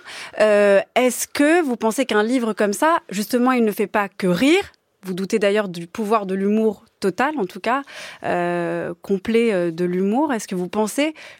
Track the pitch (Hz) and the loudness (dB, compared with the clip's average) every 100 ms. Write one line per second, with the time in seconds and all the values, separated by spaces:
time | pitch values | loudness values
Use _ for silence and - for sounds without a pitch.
0 | - - - - 214 208 202 196 - 226 | -8 -16 -8 0 4 6 6 4 2 0
1 | 254 - - - 294 349 294 233 220 214 | 0 0 -4 2 4 4 2 0 -2 0
2 | 262 214 220 262 226 208 208 202 311 339 | 0 0 2 0 0 0 0 2 2 0
3 | - 190 208 247 247 254 220 196 202 220 | -2 -6 -2 0 2 2 2 0 -2 -2
4 | 196 - 185 175 269 370 - _ _ _ | -4 -2 0 2 4 2 0 _ _ _
5 | 185 180 190 226 202 214 196 170 170 - | -10 -8 -2 0 2 0 -2 -6 -10 -6
6 | 208 226 190 190 196 220 220 208 _ - | 0 0 0 -2 0 2 0 -2 _ -6
7 | 196 185 277 311 185 190 220 269 - - | -4 0 -2 -2 -6 -4 -4 -4 -4 -16
8 | - - - 180 175 175 170 170 170 175 | -18 -10 -4 -2 -2 -2 -4 -6 -8 -8
9 | - 196 - 226 233 190 175 165 180 180 | -4 -4 0 0 2 0 -2 -2 -2 0
10 | 196 233 311 226 - 185 180 214 214 - | 0 0 0 -4 -4 -6 -4 -2 -2 0
11 | 302 311 - | -2 -4 -18